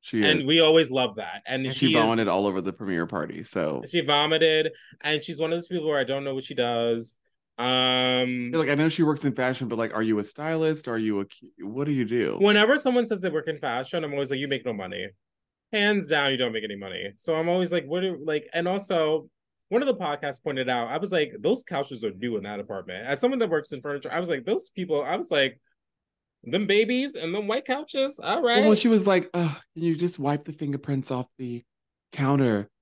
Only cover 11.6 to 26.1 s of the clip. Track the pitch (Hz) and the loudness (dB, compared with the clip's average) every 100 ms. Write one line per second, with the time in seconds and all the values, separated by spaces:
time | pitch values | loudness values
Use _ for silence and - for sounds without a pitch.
11.6 | 95 120 143 139 110 120 87 50 208 208 | -10 -4 -2 0 0 0 0 4 6 6
12.6 | 220 285 269 247 233 208 180 151 151 151 | 6 4 4 2 0 -2 -2 -4 -4 -6
13.6 | 139 120 131 175 156 139 135 135 143 135 | -4 -4 -4 -6 -4 -4 -2 -4 -2 -4
14.6 | 120 107 92 92 98 92 _ _ _ _ | -4 -6 -8 -8 -10 _ _ _ _ _
15.6 | _ 214 208 202 151 151 143 131 123 110 | _ 0 2 2 2 2 2 2 0 -2
16.6 | 104 101 98 90 98 101 - 160 165 180 | -6 -8 -10 -8 -10 -8 -4 -2 0 0
17.6 | 175 175 139 175 190 160 156 151 151 165 | 0 -2 -2 -4 -4 -4 -4 -4 -4 -4
18.6 | 170 196 202 175 156 160 156 _ _ _ | -2 -2 -2 0 2 0 -4 _ _ _
19.6 | _ 214 277 240 165 143 151 - 160 135 | _ 0 2 0 -2 -4 -4 -6 -6 -2
20.6 | 127 123 117 151 190 170 147 - 160 254 | 0 0 -2 -4 0 0 0 0 0 0
21.6 | - 156 143 123 107 92 120 110 101 104 | -2 -6 -4 -4 -6 -4 -4 -4 -6 -10
22.6 | 101 98 90 92 117 139 247 262 220 156 | -8 -10 -10 -10 -6 0 0 0 0 0
23.6 | 147 139 147 143 131 160 180 143 123 254 | -2 -10 -8 -8 -6 -6 -2 -4 -2 -4
24.6 | - - 180 147 135 185 - 147 135 - | -4 -8 -2 -2 0 -4 0 2 0 -2
25.6 | _ _ _ _ _ | _ _ _ _ _